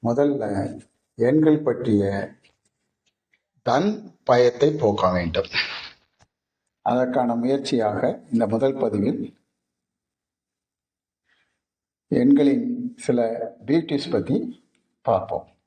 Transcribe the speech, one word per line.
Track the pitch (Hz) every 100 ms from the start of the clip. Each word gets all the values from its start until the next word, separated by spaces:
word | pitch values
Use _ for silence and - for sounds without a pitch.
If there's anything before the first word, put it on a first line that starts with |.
முதல்ல | 117 120 143 139 107 101 - - - _ _
எண்கள் | - 117 151 156 151
பற்றிய | 151 120 - 104 98 98 95 - _ _ _ _ _ _ _ _ _ _ _ _
தன் | - 123 196 214 - _
பயத்தை | - 123 123 - 147
போக்க | 151 117 101 92
வேண்டும். | 90 85 82 - - - - - - _ _ _ _ _ _ _ _
அதற்கான | - 123 127 131 123
முயற்சியாக | 117 120 139 139 127 107 104 127 - -
இந்த | 113 110
முதல் | 113 135
பதிவில் | 135 123 101 104 - - - _ _ _ _ _ _ _ _ _ _ _ _ _ _ _ _ _ _ _ _ _ _ _ _ _ _ _
எண்களின் | 131 123 143 - 120 113 123 - -
சில | - 123 113 113 - - 107
பியூட்டிஸ் | 156 - 143 156
பத்தி | 120 85 170 - - _ _ _ _
பார்ப்போம். | - 101 - 78 - _